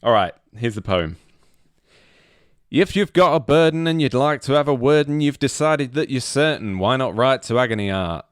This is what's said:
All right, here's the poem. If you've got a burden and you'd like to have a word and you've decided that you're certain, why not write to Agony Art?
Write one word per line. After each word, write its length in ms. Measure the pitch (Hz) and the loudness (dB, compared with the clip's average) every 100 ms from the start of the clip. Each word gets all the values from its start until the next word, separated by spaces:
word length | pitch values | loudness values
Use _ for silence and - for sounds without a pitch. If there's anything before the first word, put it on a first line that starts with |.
All 80 | 117 | 4
right, 220 | 113 90 - _ 107 | 2 2 -6 _ -6
here's 200 | 117 107 | -6 -6
the 60 | |
poem. 360 | 98 92 80 82 _ _ _ _ _ _ _ _ _ _ _ _ _ _ _ | -2 0 0 -6 _ _ _ _ _ _ _ _ _ _ _ _ _ _ _
If 260 | 135 185 190 | -2 0 0
you've 180 | 208 | 0
got 220 | - 180 156 | 2 4 2
a 40 | |
burden 480 | 120 151 160 160 165 | 2 4 4 2 -2
and 140 | 165 | 0
you'd 120 | 143 | 0
like 280 | 127 143 147 | 0 0 -2
to 120 | - | 0
have 140 | 147 147 | 0 2
a 60 | |
word 340 | 135 127 151 147 | 0 2 2 2
and 160 | 147 | 0
you've 160 | 147 139 | 0 0
decided 540 | 139 - 151 151 135 | -4 0 0 0 -2
that 160 | 131 156 | -4 -4
you're 120 | 135 | -4
certain, 560 | - 139 156 147 110 95 | -4 0 0 0 -6 -2
why 200 | 98 131 | 0 0
not 180 | 131 98 | -2 0
write 260 | 127 131 | 0 0
to 140 | - 117 | 0 0
Agony 320 | 127 110 101 | 0 -2 -2
Art? 360 | 95 90 82 - | -2 -4 -6 -10